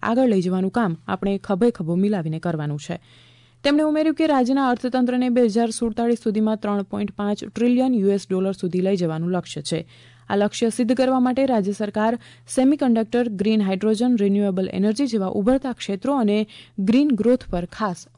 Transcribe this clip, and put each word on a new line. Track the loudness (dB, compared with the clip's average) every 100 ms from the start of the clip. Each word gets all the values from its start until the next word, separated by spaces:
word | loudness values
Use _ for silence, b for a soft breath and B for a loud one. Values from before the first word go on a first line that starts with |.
આગળ | -2 2 4
લઈ | 2
જવાનું | 2 0 -2
કામ | 0 -2 -4 -6
આપણે | -4 -2 -4
ખભે | -2 2 2
ખભો | 0 -4
મિલાવીને | 0 0 0 -4 -4
કરવાનું | -4 -4 -4 -6
છે. | -8 -12 b b b b b b
તેમણે | 0 2
ઉમેર્યું | 2 2 0
કે | 0 2
રાજ્યના | 2 2 2 0
અર્થતંત્રને | 0 -2 0 0 0 0
બે | 2 2
હજાર | 2 0
સુડતાલીસ | -2 -4 -2 -2 0
સુધીમાં | 0 0 0 -2
ત્રણ | -2 -4
પોઇન્ટ | -4 -6 -6
પાંચ | -4 -4 -4
ટ્રિલિયન | -6 -2 2 2 2
યુ | 2 2
એસ | 0 -2
ડોલર | -2 -2
સુધી | -2 -4 -2
લઈ | 0 0
જવાનું | -2 -2 -2
લક્ષ્ય | -4 -6 -12
છે. | -6 -6 -6 b b b b
આ | 0
લક્ષ્ય | 0 0 -2
સિદ્ધ | 0 0
કરવા | 2 2 2
માટે | 2 2 2
રાજ્ય | 2 0
સરકાર | -4 -4 0 0 -2 B B -6
સેમિકન્ડક્ટર, | 2 2 4 2 2 2 0 -2
ગ્રીન | 0 0 2
હાઇડ્રોજન, | 2 0 0 2 2 2
રિન્યુએબલ | 2 2 0 0 -2
એનર્જી | 0 0 0 -2
જેવા | -2 -2 -2
ઉભરતા | 2 0 0
ક્ષેત્રો | -8 -6 -6 -2
અને | 0 2 0 -2 B B -4
ગ્રીન | 2 4 4
ગ્રોથ | 2 2 2 0
પર | -6 -6
ખાસ | -6 -6 -6 -12